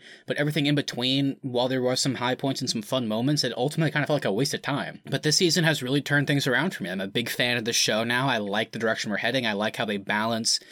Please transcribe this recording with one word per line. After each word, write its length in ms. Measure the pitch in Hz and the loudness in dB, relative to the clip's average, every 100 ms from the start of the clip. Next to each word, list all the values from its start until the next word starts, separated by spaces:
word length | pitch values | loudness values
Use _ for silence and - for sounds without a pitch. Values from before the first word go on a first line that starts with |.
| - - - | -16 -14 -6
but 120 | 131 | -2
everything 260 | 147 156 | 0 2
in 100 | 143 | 2
between, 640 | 147 - 117 127 135 139 - | 2 0 -2 0 2 0 -2
while 260 | 131 120 127 | -4 0 2
there 140 | 131 | 2
were 120 | 123 | 0
some 200 | 127 135 | 2 0
high 200 | 117 123 | 0 -2
points 280 | 127 139 131 | 0 -2 -2
and 80 | 127 | -4
some 100 | 113 | -4
fun 260 | - 131 113 | -2 -2 0
moments, 380 | 110 135 147 | 0 2 2
it 80 | 120 | 0
ultimately 360 | 117 143 160 151 | 0 -2 0 0
kind 120 | 151 | 0
of 40 | 139 | 0
felt 100 | 147 | 0
like 80 | |
a 80 | 113 | 0
waste 220 | 101 147 | 0 0
of 80 | 110 | -2
time. 400 | - 139 80 - | -4 -4 -4 -10
But 200 | - 139 | -6 -2
this 120 | 156 - | 2 4
season 280 | 175 175 | 4 4
has 180 | 160 147 | 2 2
really 180 | 127 143 | 0 0
turned 260 | - 143 135 | 2 2 2
things 200 | 143 131 | 2 2
around 260 | 123 175 | 2 2
for 100 | - | -2
me. 40 | 90 | -6
I'm 120 | 95 | -4
a 40 | 98 | -2
big 220 | 120 117 | -2 -4
fan 300 | - 123 123 | -2 0 0
of 80 | 113 | 0
the 60 | |
show 280 | - - 110 | 0 2 2
now. 260 | 117 123 139 | 2 2 2
I 100 | 117 | 0
like 340 | 101 104 113 | 0 -2 -2
the 60 | 117 | -2
direction 320 | 113 107 110 | -2 0 -2
we're 80 | 98 | -2
heading. 280 | 113 135 113 | 0 0 0
I 60 | |
like 240 | 101 107 - | 0 -2 -2
how 80 | |
they 140 | 107 101 | -2 -2
balance 600 | 101 104 113 113 113 - - | 0 0 0 0 0 -2 -4